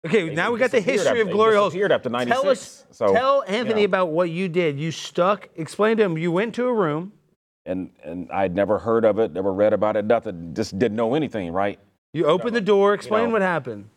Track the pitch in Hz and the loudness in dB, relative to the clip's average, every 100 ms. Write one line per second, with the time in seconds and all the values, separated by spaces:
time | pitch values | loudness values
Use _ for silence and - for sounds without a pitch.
0 | 165 202 165 151 196 240 247 247 180 208 | 2 0 0 -2 -2 0 2 2 2 2
1 | 160 233 208 196 220 208 202 170 196 131 | 2 2 0 4 4 4 2 0 0 0
2 | 127 120 123 247 277 240 - - _ - | 0 -4 0 0 0 -2 -4 -20 _ -2
3 | 107 95 262 277 190 208 247 214 208 190 | 2 2 4 0 0 -4 -2 0 2 2
4 | 185 156 180 165 190 165 165 139 160 147 | 0 0 -2 -2 -2 0 -2 -2 -6 -8
5 | - - 180 202 - - 160 - 214 226 | -8 0 0 0 -6 -12 -12 0 0 2
6 | 208 160 175 170 226 220 247 233 170 151 | 0 0 -2 0 -2 -2 -2 0 0 -2
7 | 185 - _ _ _ _ - 92 87 _ | -6 -16 _ _ _ _ -8 -8 -8 _
8 | 73 87 87 87 95 87 101 104 113 113 | -12 -12 -6 -2 -2 0 0 0 2 2
9 | 110 101 113 76 98 95 104 104 107 107 | 4 2 0 0 -2 2 2 4 0 0
10 | 104 117 107 87 85 78 110 95 117 107 | 0 0 0 -12 -10 -6 -6 0 0 0
11 | 113 143 139 110 87 87 101 - _ _ | -2 0 -2 -4 -4 -2 -2 -4 _ _
12 | _ 147 156 175 233 233 190 202 202 202 | _ -2 0 2 0 -2 2 2 4 0
13 | - 214 233 226 190 165 127 104 104 | -2 -2 0 0 0 -2 -6 -12 -14